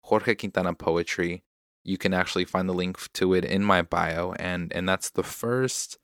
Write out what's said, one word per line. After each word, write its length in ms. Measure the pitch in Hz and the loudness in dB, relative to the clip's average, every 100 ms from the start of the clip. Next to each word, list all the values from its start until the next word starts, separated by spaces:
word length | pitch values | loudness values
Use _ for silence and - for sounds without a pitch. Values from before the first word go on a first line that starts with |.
Jorge 320 | - 110 - 107 | 2 2 2 -2
Quintana 380 | 104 98 90 | -2 -2 -2
Poetry, 680 | 85 - 82 85 - 85 87 _ _ _ _ - | -2 0 0 -2 -2 -2 -4 _ _ _ _ -6
you 120 | 95 | -4
can 160 | 95 | 0
actually 320 | 92 92 95 90 | 0 0 0 -2
find 220 | 92 92 | -2 0
the 60 | |
link 240 | 90 90 92 | 0 -2 -4
f-, 100 | - | -10
to 200 | - 92 | 0 4
it 120 | 92 87 | 4 4
in 180 | 98 | 2
my 200 | 101 90 | 4 4
bio. 500 | 85 87 82 82 90 | 4 0 0 -2 -4
And, 400 | 92 90 87 85 | -4 -6 -4 -4
and 140 | 85 92 | -4 0
that's 220 | 95 - | 0 0
the 140 | - | -4
first 760 | - - 117 127 131 - - - | -4 -4 -2 0 -2 -4 -8 -14